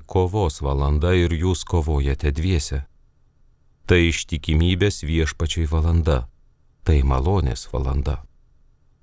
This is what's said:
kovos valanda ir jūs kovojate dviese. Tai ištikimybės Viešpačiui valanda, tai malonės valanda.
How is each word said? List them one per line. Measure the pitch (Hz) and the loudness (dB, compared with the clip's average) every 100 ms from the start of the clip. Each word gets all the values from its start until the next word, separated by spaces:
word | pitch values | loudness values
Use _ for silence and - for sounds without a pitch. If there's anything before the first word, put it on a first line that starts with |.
| - | 0
kovos | 95 90 104 87 - | 0 0 0 -2 -2
valanda | 69 69 71 76 87 | -2 0 2 2 2
ir | 92 85 | 2 2
jūs | 80 90 90 | 0 0 -2
kovojate | - 87 78 73 69 67 73 | -2 -2 0 0 0 0 -2
dviese. | 71 90 85 - 69 - _ _ _ _ _ _ _ _ _ - | 0 0 -2 -2 -6 -8 _ _ _ _ _ _ _ _ _ 2
Tai | 90 85 | 4 4
ištikimybės | 80 - 78 - 78 87 90 101 - | 0 -6 -6 0 2 2 2 0 -2
Viešpačiui | 76 80 78 - 80 - 80 | -4 -2 -2 -2 -4 -2 -2
valanda, | 80 80 82 80 67 62 - _ _ _ _ | 0 2 2 2 0 -4 -16 _ _ _ _
tai | - 73 | 0 2
malonės | 65 65 73 98 67 60 - | 2 0 0 0 -2 -4 -6
valanda. | 65 65 69 71 67 - _ _ _ _ _ _ _ | -6 -2 -2 -2 -6 -10 _ _ _ _ _ _ _